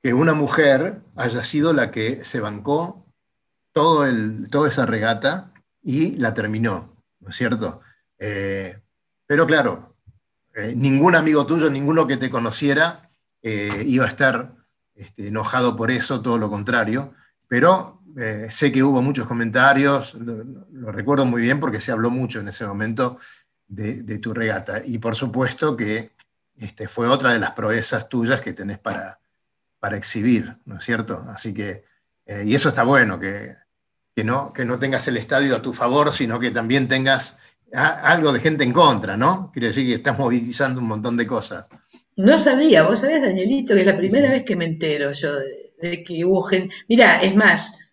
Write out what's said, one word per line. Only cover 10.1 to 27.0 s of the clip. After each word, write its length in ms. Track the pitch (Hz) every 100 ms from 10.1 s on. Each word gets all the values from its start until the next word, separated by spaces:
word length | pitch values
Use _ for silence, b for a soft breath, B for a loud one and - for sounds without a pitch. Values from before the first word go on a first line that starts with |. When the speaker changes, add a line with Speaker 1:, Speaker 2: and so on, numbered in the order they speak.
| _ _ _ _
Speaker 1:
eh, 180 | 113 110
ningún 400 | 117 135 135 170
amigo 300 | 165 156 147
tuyo, 240 | 143 165 156
ninguno 360 | 135 143 160
que 120 | 156 135
te 120 | 131
conociera, 800 | 123 117 - 143 143 160 - _ _ _ _
eh, 420 | 113 104 104 101 131
iba 180 | 127
a 40 | 113
estar, 460 | - 135 120 127 - _ _ _
este, 320 | _ 101 - 101
enojado 460 | 110 104 127 123
por 140 | 110 113
eso, 320 | 123 - 127
todo 160 | 120 117
lo 120 | 107
contrario, 640 | 101 104 127 165 123 143 b b _ _
pero, 540 | 123 165 190 - _ - 135
eh, 300 | 110 107 113
sé 220 | - 143
que 120 | 131
hubo 180 | 135 131
muchos 260 | 131 131 113
comentarios, 840 | 117 117 127 135 135 143 139 110
lo, 280 | 113 117 110 123 131 -
lo 200 | 139 117
recuerdo 340 | 104 110 143
muy 160 | 131 120
bien 180 | 117 143
porque 200 | 160 104
se 120 | -
habló 180 | 113 117
mucho 280 | 127 127 110
en 80 | 101
ese 160 | - 104
momento 500 | 101 107 110 123 127 B B B _ _
de, 360 | 101 104 127
de 160 | 110 107
tu 140 | 120
regata, 500 | 113 110 110 - -
y 140 | - 113
por 160 | 113
supuesto 600 | 110 127 120 127 - -
que, 360 | 117 104 110 117 _ _ _ _ _
este, 300 | 107 - 110
fue 200 | -